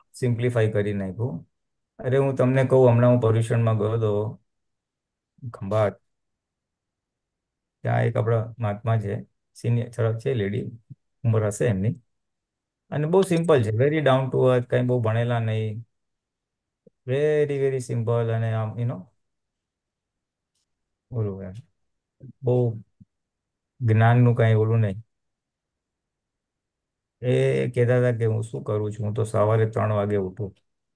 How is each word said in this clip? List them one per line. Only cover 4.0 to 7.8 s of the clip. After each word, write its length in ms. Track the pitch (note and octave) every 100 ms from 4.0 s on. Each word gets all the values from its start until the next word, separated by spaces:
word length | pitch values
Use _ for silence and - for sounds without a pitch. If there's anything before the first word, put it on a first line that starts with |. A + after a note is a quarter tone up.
| A2 G2+ A2 - _ _ _ _ _ _ _ _ _ _
ખંભાત, 520 | B2 - G2 G#2+ G2+ - _ _ _ _ _ _ _ _ _ _ _ _ _ _ _ _ _ _